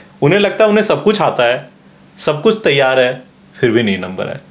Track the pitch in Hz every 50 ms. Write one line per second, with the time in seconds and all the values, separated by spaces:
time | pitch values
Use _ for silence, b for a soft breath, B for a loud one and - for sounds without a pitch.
0 | B B B - 139 143 185 208 202 190 - - 220 208 208 214 202 - 151 147
1 | - 208 202 180 156 123 - - 120 117 127 135 - - - - - - - -
2 | - - - - - 156 151 147 - 220 220 214 - 165 139 139 135 131 131 131
3 | 127 127 127 - - - _ _ - - - - 131 117 110 120 117 101 95 90
4 | 92 92 92 95 - - - - - _